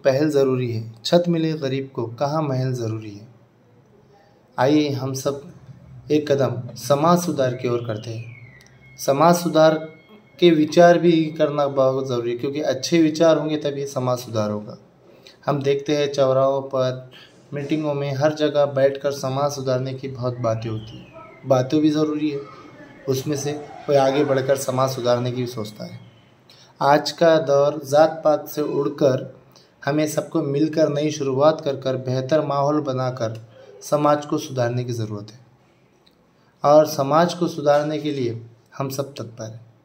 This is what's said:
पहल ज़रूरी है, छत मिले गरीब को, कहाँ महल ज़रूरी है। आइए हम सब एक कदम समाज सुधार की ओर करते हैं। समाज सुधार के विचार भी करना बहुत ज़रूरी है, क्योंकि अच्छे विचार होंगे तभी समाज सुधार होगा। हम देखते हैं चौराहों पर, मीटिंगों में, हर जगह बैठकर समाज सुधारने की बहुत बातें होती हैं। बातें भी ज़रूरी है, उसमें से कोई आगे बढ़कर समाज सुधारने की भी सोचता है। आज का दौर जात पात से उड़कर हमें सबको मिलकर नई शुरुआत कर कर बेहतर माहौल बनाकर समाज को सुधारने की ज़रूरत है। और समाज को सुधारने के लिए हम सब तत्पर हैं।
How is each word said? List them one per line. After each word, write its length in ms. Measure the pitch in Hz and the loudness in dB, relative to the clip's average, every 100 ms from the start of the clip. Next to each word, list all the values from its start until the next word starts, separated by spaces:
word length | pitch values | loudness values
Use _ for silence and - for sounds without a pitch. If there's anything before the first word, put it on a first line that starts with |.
पहल 240 | 143 131 156 | 2 2 2
ज़रूरी 400 | 139 135 127 123 | 4 2 2 -2
है, 100 | 110 113 - | -4 -8 -12
छत 200 | - 175 175 | 2 2 4
मिले 240 | 170 160 | 0 0
गरीब 360 | 156 135 135 135 | -2 -4 -4 -6
को, 100 | - 113 | -8 -8
कहाँ 320 | 117 143 156 | -4 -2 -2
महल 300 | 151 131 131 | -2 -2 -2
ज़रूरी 380 | 120 113 110 107 | -4 -4 -6 -10
है। 160 | 101 - _ _ _ _ _ _ _ _ _ _ _ _ - | -16 -20 _ _ _ _ _ _ _ _ _ _ _ _ -2
आइए 300 | 131 151 147 | 2 4 2
हम 220 | 123 135 | -2 -6
सब 280 | 131 143 139 175 - - - - - - | -4 -6 -6 -12 -20 -20 -20 -20 -20 0
एक 200 | 151 147 | 0 2
कदम 280 | 139 120 120 - - | 2 2 -2 -10 -14
समाज 420 | - 143 165 175 | 0 2 6 4
सुधार 360 | 175 139 127 | 2 -2 -2
की 140 | - 123 | -2 -4
ओर 160 | 120 117 | -4 -4
करते 240 | 104 113 | -8 -8
हैं। 880 | 113 - - - - - - - - | -12 -14 -20 -20 -20 -20 -20 -20 -8
समाज 360 | - 139 165 | -2 4 6
सुधार 400 | 175 170 151 160 156 - - _ - _ - | 6 2 4 4 4 -6 -18 _ -20 _ 4
के 120 | 175 | 4
विचार 480 | 156 151 175 175 175 | 6 4 6 8 8
भी 140 | 170 160 156 | 4 4 0
करना 340 | - 151 147 139 | 0 0 0 0
बहुत 400 | 135 131 135 135 | 2 2 2 -2
ज़रूरी 220 | 120 117 | -2 -2
है, 60 | 120 | -4
क्योंकि 240 | 143 143 | -4 -4
अच्छे 400 | 147 131 - 170 | -4 -4 0 4
विचार 360 | 156 156 165 151 | 4 4 4 4
होंगे 180 | 151 151 | 0 -4
तभी 280 | 147 139 139 | -4 -6 -6
समाज 320 | 135 127 123 | -4 -2 -4
सुधार 320 | 113 110 107 | -4 -2 -2
होगा। 280 | 104 104 123 _ _ - - - _ - | -4 -8 -18 _ _ -20 -20 -20 _ -4
हम 160 | 143 | -2
देखते 340 | 135 139 - 147 | 0 -2 0 0
हैं 160 | 143 | 0
चौराहों 500 | 143 131 131 135 135 | 2 2 4 2 0
पर, 460 | 131 131 127 127 - - - - _ | -4 -2 -2 -4 -14 -20 -20 -20 _
मीटिंगों 400 | 143 139 156 151 | -10 -4 -2 -2
में, 180 | 143 143 | -4 -4
हर 200 | 135 151 | 0 0
जगह 320 | 151 151 143 139 | 2 0 2 0
बैठकर 400 | 131 139 139 143 | 2 2 2 -4
समाज 400 | 139 131 135 143 | -4 -4 -2 -2
सुधारने 420 | 135 131 127 131 | -2 -2 -2 -4
की 140 | 131 135 | -8 -10
बहुत 300 | 120 127 123 | -6 -6 -2
बातें 320 | 120 113 113 | -2 -2 -4
होती 280 | 110 110 - | -8 -10 -18
हैं। 500 | - - - - 131 | -20 -20 -20 -16 -4
बातें 320 | 127 123 151 | -4 0 0
भी 100 | 156 | 0
ज़रूरी 400 | 151 151 151 151 | 0 -4 -4 -6
है, 100 | 139 - - - - - - - | -6 -12 -18 -20 -20 -20 -14 -6
उसमें 280 | 131 151 143 | -6 -4 -6
से 240 | 143 147 - - - | -6 -8 -12 -14 0
कोई 100 | 143 | 4
आगे 260 | 135 139 | 4 2
बढ़कर 320 | 135 135 135 135 | 2 0 0 -2
समाज 320 | - 127 131 | -2 -2 -2
सुधारने 420 | 131 120 120 123 | -2 0 0 0
की 80 | 123 | -4
भी 60 | 120 | -8
सोचता 360 | 117 104 - | -8 -12 -12
है। 220 | 117 117 - _ _ _ _ - - _ | -16 -16 -20 _ _ _ _ -20 -20 _
आज 300 | 139 151 147 | 2 2 2
का 260 | - 165 160 | 2 4 4
दौर 420 | 139 139 143 151 | 4 2 2 -2
जात 360 | 127 147 160 - | 0 4 4 2
पात 220 | 151 147 - | 0 0 -4
से 140 | 151 | -6
उड़कर 600 | 147 139 143 147 143 131 - - _ - _ _ | -4 -2 -4 0 0 0 -6 -18 _ -20 _ _
हमें 220 | 143 151 156 | -4 -2 -2
सबको 340 | 151 - 165 | -4 -4 -4
मिलकर 460 | 143 143 156 156 151 | -2 0 0 2 0
नई 220 | 143 151 | 2 -4
शुरुआत 500 | 143 135 131 151 156 | -2 -2 2 2 2
कर 160 | 147 131 | -4 -4
कर 200 | 135 131 | -4 -4
बेहतर 420 | 123 127 131 156 | -4 -4 0 0
माहौल 400 | 143 143 139 151 | 2 0 2 0
बनाकर 600 | 135 127 127 123 113 113 - - - - | -2 -4 -4 -4 -6 -6 -16 -20 -20 -20
समाज 440 | - 147 147 147 - | -4 0 2 2 0
को 120 | 156 | -6
सुधारने 460 | - 127 120 123 | -4 -4 -2 -2
की 80 | 123 | -6
ज़रूरत 380 | 113 107 104 101 | -6 -6 -8 -12
है। 80 | - _ _ _ _ _ _ _ _ _ _ _ _ | -20 _ _ _ _ _ _ _ _ _ _ _ _
और 220 | 143 151 151 | 6 6 6
समाज 480 | - 139 151 175 | 0 2 4 2
को 140 | - 170 | 0 -4
सुधारने 500 | - 143 143 151 151 | 0 2 2 0 -4
के 140 | 147 | -4
लिए 280 | 139 117 113 - _ _ - | -4 -4 -6 -14 _ _ -8
हम 120 | 139 | -6
सब 240 | 131 135 | -6 -8
तत्पर 300 | - 117 - | -10 -14 -12
हैं। 160 | 113 113 - _ | -14 -14 -20 _